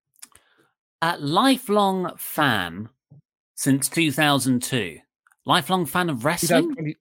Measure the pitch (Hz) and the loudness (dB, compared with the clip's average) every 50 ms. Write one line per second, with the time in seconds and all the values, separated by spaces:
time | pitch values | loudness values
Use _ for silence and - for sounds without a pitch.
0 | _ _ _ _ - - _ _ _ _ _ _ _ _ _ _ _ _ _ _ | _ _ _ _ -20 -20 _ _ _ _ _ _ _ _ _ _ _ _ _ _
1 | 165 165 175 - 147 139 156 190 240 269 262 - - - 208 208 202 190 190 190 | -4 -2 -2 -2 -4 0 2 2 4 4 2 2 0 0 2 2 2 2 2 0
2 | 180 165 - - - - - - 151 135 113 101 90 85 85 95 110 - _ _ | -4 -6 -8 -10 -14 -8 -2 0 2 2 2 0 -2 -4 -6 -10 -12 -12 _ _
3 | _ _ - - - _ _ _ _ _ _ - - 143 135 139 - - - 170 | _ _ -20 -20 -20 _ _ _ _ _ _ -4 0 2 2 2 0 -2 -2 0
4 | 170 151 127 160 156 147 143 135 123 131 127 120 123 - 139 123 98 85 76 - | 0 0 0 2 2 2 2 2 2 2 0 0 0 -2 -2 -2 -4 -4 -8 -12
5 | _ _ _ _ _ _ _ _ - - 151 175 - - 185 185 170 135 - 180 | _ _ _ _ _ _ _ _ -2 0 0 0 2 0 -2 -2 -2 -2 -2 -2
6 | 180 170 147 113 113 151 175 170 - 165 170 165 339 330 285 - 156 147 156 - | -2 -2 -2 -2 -2 -2 -2 0 0 2 2 2 2 2 -2 -6 -6 -8 -8 -10